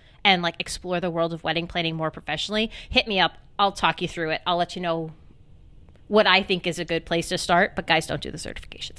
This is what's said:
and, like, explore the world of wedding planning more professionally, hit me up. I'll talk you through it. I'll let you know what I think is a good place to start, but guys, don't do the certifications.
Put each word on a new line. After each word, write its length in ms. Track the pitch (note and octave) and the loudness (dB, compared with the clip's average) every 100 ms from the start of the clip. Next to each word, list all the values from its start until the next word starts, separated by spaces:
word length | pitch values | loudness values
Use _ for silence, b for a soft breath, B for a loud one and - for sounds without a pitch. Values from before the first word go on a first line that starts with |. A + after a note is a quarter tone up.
| b b | b b
and, 180 | G3+ F#3 | 4 4
like, 120 | F3 - | 2 -4
explore 400 | - - F3+ F3+ | -8 -8 -4 -2
the 100 | F3 | -2
world 220 | E3 E3 | 0 -2
of 80 | E3 | -2
wedding 240 | D#3+ D#3+ F3 | -2 -2 -2
planning 300 | F3+ E3 D#3+ | -2 -2 -2
more 140 | D#3 | -4
professionally, 600 | D#3+ - F#3 - G#3+ A3 B B | -4 -6 -6 -2 -2 -2 B B
hit 200 | B3+ A3+ | 0 2
me 100 | G3 | 2
up. 180 | E3 - - - | 2 0 -14 0
I'll 140 | G3+ | 0
talk 280 | F#3+ E3 D#3+ | 2 0 0
you 80 | F3 | -4
through 220 | - D#3+ | -4 -4
it. 100 | D#3 - | -2 0
I'll 100 | F3 | 0
let 180 | F3 | 0
you 60 | - | -2
know 280 | F3 E3 D#3+ D#3 - - - - - - - - - | -4 -2 -4 -12 -20 -20 -20 -20 -20 -20 -20 -20 0
what 180 | G#3 G3+ | 4 6
I 160 | F#3 | 6
think 240 | G3 F#3 F3+ | 4 -2 -2
is 120 | E3 | -4
a 60 | |
good 220 | E3 E3 D#3+ | -2 -4 -2
place 220 | E3+ E3 | -2 -2
to 80 | F3+ | -4
start, 360 | - F3 G3 - | 2 2 2 -2
but 100 | - | 2
guys, 200 | E3 D#3+ | 0 2
don't 140 | - | -6
do 100 | - | -6
the 60 | - | -10
certifications. 600 | - - - - - | -10 -12 -14 -14 -14